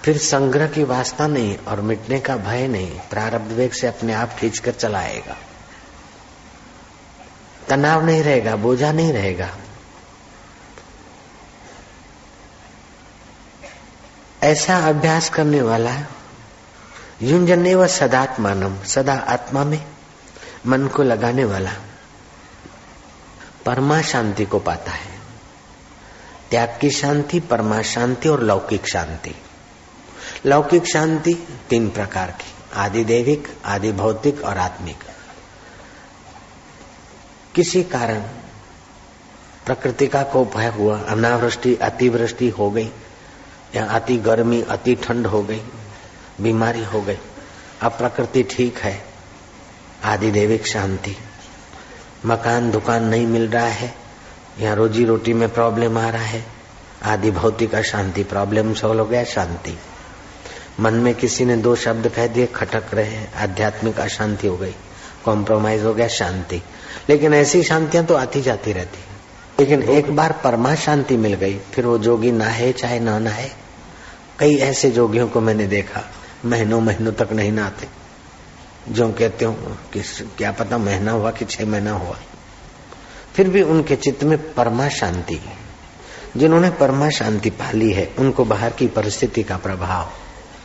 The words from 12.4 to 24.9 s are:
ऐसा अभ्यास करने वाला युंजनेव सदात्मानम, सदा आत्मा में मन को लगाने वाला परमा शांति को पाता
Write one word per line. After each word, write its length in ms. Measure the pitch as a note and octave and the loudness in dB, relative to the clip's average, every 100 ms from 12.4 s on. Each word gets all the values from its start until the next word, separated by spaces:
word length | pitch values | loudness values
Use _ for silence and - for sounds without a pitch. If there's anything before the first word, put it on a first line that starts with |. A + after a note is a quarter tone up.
| - - - - - - - - - - - - - - - - - - - - | -20 -20 -20 -20 -20 -20 -20 -20 -20 -20 -20 -20 -20 -20 -20 -20 -20 -20 -20 2
ऐसा 360 | C#3+ D3+ - F#3 | 2 4 2 4
अभ्यास 500 | D#3 D3+ D#3+ D#3+ D#3+ | 4 4 4 2 0
करने 340 | - D3+ D3 | 0 4 4
वाला 360 | A#2 A2+ A#2 C3+ D3 - - - - - - - - - - - | 4 2 0 -2 -8 -14 -20 -20 -20 -20 -20 -20 -20 -20 -20 -6
युंजनेव 640 | A#2 E3+ F3 F3+ F3+ F#3 F3 | 2 4 6 4 6 6 4
सदात्मानम, 1000 | - C3 C3 - - G#2 G2 G2 G2 | 4 2 4 2 0 -2 0 -2 -4
सदा 300 | - C3+ C3+ | -2 0 2
आत्मा 500 | C3 - B2 - C3 | 0 0 -4 -2 -2
में 200 | C#3+ D3+ - - - - - - - - A#2+ | 0 -2 -6 -20 -20 -20 -20 -20 -20 -8 0
मन 200 | C3 C3+ | 2 2
को 160 | C#3+ | 2
लगाने 420 | C3+ A2 A#2+ B2 | 2 2 2 2
वाला 280 | A#2+ F#2+ F#2+ G2+ - - - - - - - - - - - - - - - - - - - | 0 0 -4 -8 -14 -20 -20 -20 -20 -20 -20 -20 -20 -20 -20 -20 -20 -20 -20 -20 -20 -8 -4
परमा 360 | B2 C#3 D#3 | 0 2 2
शांति 420 | D#3 B2+ A2 G2 | 2 0 -2 -2
को 140 | G2 G#2 | 0 0
पाता 340 | F#2 E2 - | -2 -6 -8